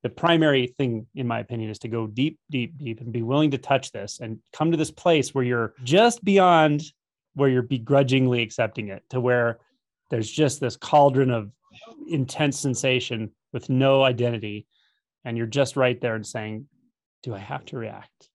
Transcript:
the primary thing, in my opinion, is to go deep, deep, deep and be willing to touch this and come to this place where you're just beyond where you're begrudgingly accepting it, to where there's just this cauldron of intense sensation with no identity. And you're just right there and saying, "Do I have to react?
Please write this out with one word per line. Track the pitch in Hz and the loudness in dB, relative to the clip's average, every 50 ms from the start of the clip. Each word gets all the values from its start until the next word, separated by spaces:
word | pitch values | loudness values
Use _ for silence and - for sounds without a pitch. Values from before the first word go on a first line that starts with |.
| - | -8
the | 123 | -10
primary | - - - 170 170 165 160 151 143 131 123 | -6 0 2 2 4 4 4 4 4 2 0
thing, | 120 - - 139 123 117 110 110 _ _ | -2 -4 -4 -4 -2 -2 -6 -8 _ _
in | - 127 | -8 -4
my | 120 117 113 | -4 -4 -4
opinion, | 107 _ 120 113 110 107 | -6 _ -8 -8 -6 -8
is | 107 - | -10 -10
to | - | -10
go | 113 110 117 113 | -8 -6 -6 -6
deep, | 110 104 120 139 160 156 _ _ _ | -6 -2 -2 -2 -2 -2 _ _ _
deep, | 147 131 120 143 165 | -6 -6 -6 -6 -10
deep | 135 151 117 113 - | -12 -12 -12 -12 -10
and | 120 120 | -12 -8
be | 110 120 | -6 -6
willing | 117 117 135 147 156 151 | -4 0 0 2 2 2
to | 135 | 0
touch | 131 - - 139 131 127 - | -2 0 0 0 0 0 -6
this | - 107 98 101 - - | -12 -12 -12 -12 -12 -12
and | 123 110 110 107 _ _ - | -12 -12 -12 -12 _ _ -6
come | - 156 165 | -2 0 0
to | 165 | 0
this | 156 156 - | 0 -2 -4
place | - - - 180 165 151 131 - - | -6 -2 2 2 4 4 2 0 -2
where | 139 127 | -2 0
you're | 123 123 117 113 113 _ - 127 | 0 0 -2 -2 -4 _ -10 -2
just | 120 151 196 226 240 233 - - | 2 4 6 6 4 2 0 0
beyond | 202 196 196 185 180 175 160 156 151 147 147 151 - _ _ _ _ _ _ _ _ _ | 2 4 6 6 6 6 6 6 4 2 0 -4 -8 _ _ _ _ _ _ _ _ _
where | 139 143 135 | 2 2 4
you're | 127 127 | 4 2
begrudgingly | 117 123 139 123 110 127 143 139 139 123 131 135 131 127 123 120 | 0 -2 -4 -6 0 2 4 4 4 4 4 4 4 2 2 0
accepting | 117 113 - - 117 107 - - 107 101 | -2 -4 -2 -4 -4 -2 -4 -8 -10 -10
it, | 95 - _ _ | -12 -14 _ _
to | - 127 | -4 -2
where | 123 127 123 123 117 117 117 _ _ _ _ _ _ _ _ _ _ _ | 0 2 2 2 2 0 -2 _ _ _ _ _ _ _ _ _ _ _
there's | - 117 - - | -4 -4 -4 -4
just | - 151 156 135 - - | 0 0 0 0 0 -2
this | 135 120 - | -6 -6 -6
cauldron | _ - - - 147 143 143 127 135 135 127 | _ -4 2 6 6 6 6 4 2 2 2
of | 123 113 104 104 _ _ _ _ _ - - - - - - | 0 -2 -4 -10 _ _ _ _ _ -20 -20 -20 -20 -20 -10
intense | - 170 143 127 127 - - 151 147 139 - | -6 -4 -4 -4 -4 -2 -2 -2 -2 -2 -4
sensation | - 139 123 - - 131 127 123 - - 123 110 110 104 _ _ _ _ - | -4 -4 -4 -2 0 0 0 0 -2 -6 -8 -8 -8 -10 _ _ _ _ -12
with | 123 - - | -12 -6 -2
no | 131 127 139 135 135 135 135 | 0 2 4 4 4 4 4
identity. | 131 123 113 120 120 117 110 110 104 104 107 - _ _ _ _ _ _ _ _ _ _ _ _ | 2 2 0 -2 -2 -2 -4 -8 -10 -12 -12 -16 _ _ _ _ _ _ _ _ _ _ _ _
And | 123 117 | -8 -6
you're | 117 117 | -4 -6
just | 113 110 143 135 123 - | -2 0 0 0 0 2
right | 139 131 123 123 123 | 2 2 2 2 -2
there | - 120 113 | -4 -4 -4
and | 110 104 | -6 -8
saying, | - - 117 107 107 107 110 139 _ _ _ _ _ _ _ _ _ _ _ | -8 -10 -10 -8 -8 -10 -12 -14 _ _ _ _ _ _ _ _ _ _ _
"Do | - 127 110 | -14 -12 -12
I | 98 | -12
have | 98 104 139 139 - | -12 -12 -12 -12 -12
to | - - | -12 -12
react? | 127 113 107 104 101 101 _ _ _ _ _ | -10 -10 -12 -14 -16 -20 _ _ _ _ _